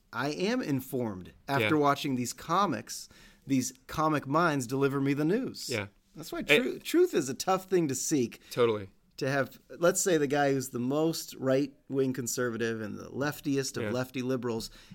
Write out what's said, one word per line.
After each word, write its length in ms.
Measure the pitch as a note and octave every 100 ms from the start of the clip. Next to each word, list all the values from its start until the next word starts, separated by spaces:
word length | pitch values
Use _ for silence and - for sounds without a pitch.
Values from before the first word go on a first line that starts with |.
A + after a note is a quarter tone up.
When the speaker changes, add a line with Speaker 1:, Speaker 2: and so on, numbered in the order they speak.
| _
Speaker 1:
I 160 | A#2 C#3
am 320 | D3+ F#3+ B3+
informed 720 | D#3 C3+ - B2+ A2+ F#2 F2+ - -
after 280 | C#3 G#2+ D3+
Speaker 2:
Yeah. 60 |
Speaker 1:
watching 340 | C#3+ C#3 D3 B2
these 160 | A#2+
comics, 760 | - - F3+ G3+ G#2+ - - - - - - C3+
these 280 | C3+ A#2 - -
comic 400 | - D#3 D3 C3+
minds 400 | D3+ F3 C#3+ A#2
deliver 340 | C3+ C#3 C#3
me 120 | C#3 C#3
the 100 | D#3
news. 420 | A3+ C4 - -
Speaker 2:
Yeah. 180 | A2+ G2 _ _ -
Speaker 1:
That's 160 | E3
why 80 | E4+ G#3+
Speaker 2:
It 140 | D3+
Speaker 1:
tru-, 180 | B3+ -
truth 340 | - E4 F#4 G3+
is 120 | C3
a 40 |
tough 320 | B2 - F#3 -
thing 200 | F#3 D#3
to 80 | B2
seek. 440 | - D3+ A#2 - -
Speaker 2:
Totally. 380 | C3 A#2 G#2 F#2+ _ _ -
Speaker 1:
To 100 | C3+
have, 300 | C#3 B2+ - - C3
let's 220 | E3+ F3+
say, 160 | G3 D#3+
the 100 | C#3+
guy 260 | C#3+ C#3+
who's 160 | C#3 B2
the 80 | A#2+
most 540 | B2 D3 D#3+ D#3 - -
right-wing 760 | C3 C3+ C#3+ - - C3+ C3+
conservative 680 | B2+ A#2+ - B2 A2+ A#2 A2+
and 160 | G#2+ G2+
the 120 | E2+
leftiest 680 | A#2+ D3 - D3 C3+ C3 A#2+
of 80 |
Speaker 2:
Yeah. 60 | G#2+
Speaker 1:
lefty 320 | A#2+ B2+ C3
liberals, 480 | B2 C3 B2 A2+ G#2+ - -